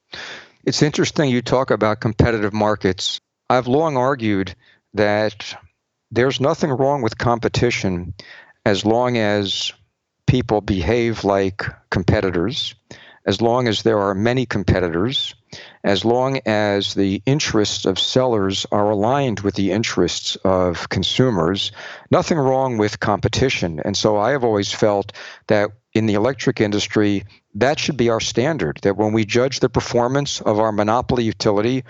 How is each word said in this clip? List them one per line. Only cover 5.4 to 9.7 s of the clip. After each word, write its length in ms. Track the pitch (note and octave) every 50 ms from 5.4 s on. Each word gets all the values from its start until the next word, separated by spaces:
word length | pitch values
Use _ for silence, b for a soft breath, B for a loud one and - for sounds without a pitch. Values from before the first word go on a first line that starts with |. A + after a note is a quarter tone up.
| - - - - - - _ _ _ _ _ _ _ -
there's 320 | G#2+ A2+ B2 C#3 - -
nothing 300 | C3 D3 E3 - G3 D3+
wrong 320 | - - C3+ C#3 C#3+ C#3+ A#2
with 160 | G#2+ - -
competition 920 | - A#2+ A#2+ A#2 A#2 G#2+ - - B2 B2 - - - F#2+ F2+ F2 F2 F2 - B B B B B B B B B B
as 180 | A2+ G2 F#2 G2
long 340 | G#2+ A2 A#2+ B2 B2 A#2+
as 540 | A#2 G#2+ G#2 G#2 G#2 G2+ F#2+ - - - -